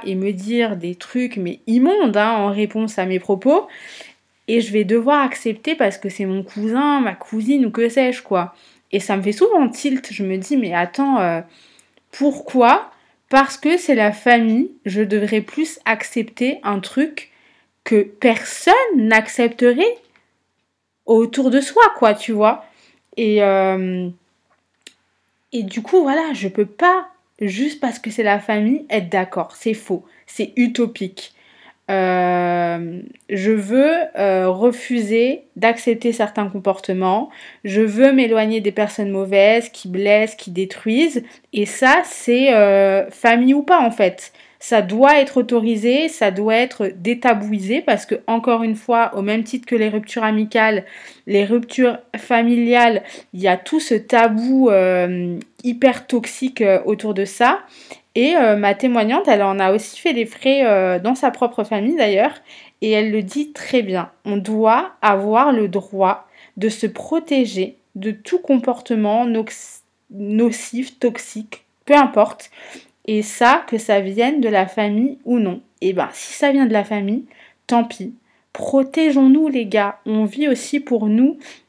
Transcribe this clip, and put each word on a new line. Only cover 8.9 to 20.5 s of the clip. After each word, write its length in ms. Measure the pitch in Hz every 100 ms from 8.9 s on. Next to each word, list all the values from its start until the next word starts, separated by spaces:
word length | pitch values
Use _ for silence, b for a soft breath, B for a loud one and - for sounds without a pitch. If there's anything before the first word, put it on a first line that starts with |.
Et 80 | 196
ça 180 | 190 196
me 60 |
fait 80 | 196
souvent 360 | 214 415 403 254
tilt, 400 | - 285 262 -
je 100 | 214
me 160 | 196 190
dis, « 180 | 190 285
Mais 180 | 208 170
attends, 440 | 175 - 277 262
euh, 220 | 180 165 170 b b b b b _
pourquoi ? 800 | - 285 277 - 254 233 330 - b b b -
Parce 260 | 262 269 -
que 200 | 294 349
c'est 180 | 349 247
la 160 | 208
famille, 580 | 208 - 240 226 220 359 - 208
je 160 | 190
devrais 400 | 214 208 208 220
plus 380 | 214 - 311 - -
accepter 760 | 220 - - 226 - 247 277
un 180 | 202 202
truc 520 | 185 - 311 - - b b b b _
que 180 | - 220
personne 720 | 202 - 254 220 - - - 440 508 311
n'accepterait 1040 | 220 220 220 - 233 233 247 240 415 480 _ _ _ _ _